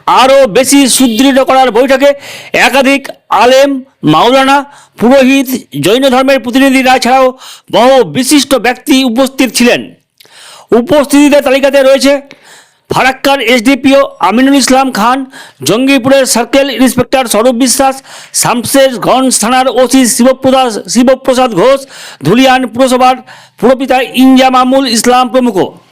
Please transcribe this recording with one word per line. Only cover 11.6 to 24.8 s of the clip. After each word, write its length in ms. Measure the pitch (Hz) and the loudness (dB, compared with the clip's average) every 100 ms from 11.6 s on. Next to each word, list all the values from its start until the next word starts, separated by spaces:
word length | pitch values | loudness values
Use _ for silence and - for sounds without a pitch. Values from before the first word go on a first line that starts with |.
| 269 277 | 0 0
রয়েছে 300 | 262 269 262 285 277 - _ - _ _ _ | 2 2 0 -2 -6 -20 _ -20 _ _ _
ফারাক্কার 500 | - 254 269 277 277 | -2 -2 -2 -2 -2
এসডিপিও 600 | 226 254 214 277 269 269 277 - | 0 0 0 0 2 0 0 -2
আমিনুল 360 | 180 220 269 277 | -2 0 2 0
ইসলাম 360 | 240 262 262 | 2 0 0
খান, 340 | 202 226 269 262 - - _ | -2 -2 -2 -6 -16 -20 _
জঙ্গিপুরের 640 | 131 214 269 277 247 269 254 | -4 -2 0 0 2 0 0
সার্কেল 420 | 233 240 277 277 | -2 -2 -2 -2
ইন্সপেক্টর 560 | 226 254 - 247 262 240 | 0 -2 0 -2 -2 -2
স্বরূপ 300 | 208 247 233 | -2 0 0
বিশ্বাস, 400 | 262 - 269 262 - - - | -2 0 -2 -4 -14 -20 -12
শামশেরগঞ্জ 1080 | - 160 240 - 277 269 233 160 240 262 - | -6 -4 -4 -2 0 0 0 -2 0 0 -2
থানার 280 | 220 254 262 | -2 0 0
ওসি 340 | 226 254 269 240 | 0 0 0 0
শিবপ্রদাস-, 720 | 180 247 262 262 262 254 202 190 | 0 0 0 0 0 0 -4 -6
শিবপ্রসাদ 600 | 233 254 262 - 247 254 | 0 0 0 -2 -2 -2
ঘোষ, 260 | 185 233 269 269 - - - | 0 0 0 -4 -20 -20 -8
ধুলিয়ান 380 | 143 226 262 254 254 | -2 2 2 0 -2
পুরসভার 480 | 226 262 247 254 254 - - - _ | -2 0 2 0 -2 -8 -20 -20 _
পুরপিতা 440 | 226 254 262 254 | 0 0 0 -2
ইনজামামুল 840 | 247 240 262 262 262 254 254 269 | -2 0 2 4 2 2 0 0